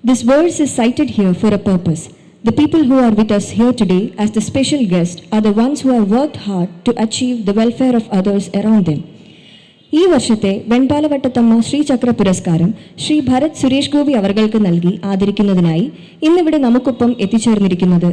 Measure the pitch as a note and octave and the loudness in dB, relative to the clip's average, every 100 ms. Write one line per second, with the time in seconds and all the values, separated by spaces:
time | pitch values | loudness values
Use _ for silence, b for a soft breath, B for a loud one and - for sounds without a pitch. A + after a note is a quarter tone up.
0 | A#3+ B3+ A3+ C#4 E4+ D#4+ C#4+ - A3+ B3 | 0 0 2 2 2 0 -4 0 -2 0
1 | C#4 - F#3+ F3+ G#3+ G3+ G3+ F3+ F3 D3+ | -2 0 0 0 0 0 0 -2 -2 -6
2 | - B B B A3+ A3+ D4 E4 C4+ C4+ | -8 B B B -4 0 2 2 2 4
3 | A#3+ G#3 G#3+ G#3 G3+ F#3+ A#3+ B3 G3 F#3 | 2 2 2 0 -2 0 0 2 0 0
4 | G#3+ - G#3 G#3+ G#3+ C4+ C4 D4 A3 F3+ | -2 -4 -4 -2 -4 -2 -2 0 0 0
5 | E3+ - - G#3+ G#3+ G3+ A#3+ D4 C4 B3 | -2 -6 -4 0 0 0 0 -2 0 0
6 | G3+ A3+ D4+ - G3+ F#3+ F3 - - A#3 | 2 0 0 -6 -8 -4 -4 -4 -4 -2
7 | A3 - B3+ A#3+ G3+ G3+ A3+ A#3 C4 A#3+ | -4 -4 -4 -4 -2 0 0 0 0 0
8 | A3 G3 F#3+ G3+ G3 - G#3+ A3 E3+ D3 | 0 -2 0 -2 -2 -4 2 2 2 -2
9 | - B B B B B B B _ D4+ | -6 B B B B B B B _ 0
10 | F#4 D4+ - A3 G3 G3 - A#3+ C4 D4 | 4 2 2 0 0 -2 0 0 2 2
11 | D4+ C#4+ C4+ B3+ A#3 A3+ A3+ C#4 D4 B3+ | 0 -2 -2 2 2 4 2 -2 0 0
12 | B3 A3+ G3 F3+ - D#3+ E3+ - B B | 0 0 0 0 0 0 0 -2 B B
13 | - D4+ B3+ B3+ D4+ D4+ C4+ C4+ C#4 D4 | -2 -2 0 0 0 -2 0 0 0 0
14 | C#4+ C4 G3 G3+ G#3+ A3 G3+ E3+ F3 F#3+ | 0 0 0 0 0 2 2 2 0 -2
15 | G3 G3 G3+ G3+ G3+ F#3 E3+ D#3+ A#3 B | -4 -2 -2 0 0 2 2 0 -4 B
16 | B B D#4 F4 D#4+ D4+ B3+ A#3+ B3+ B3 | B B 0 2 2 0 2 0 0 0
17 | A#3+ A#3+ G3 A3+ A3+ G#3+ G3 F3+ F#3 F3 | -2 0 -2 0 2 2 0 0 2 2
18 | F3 | 0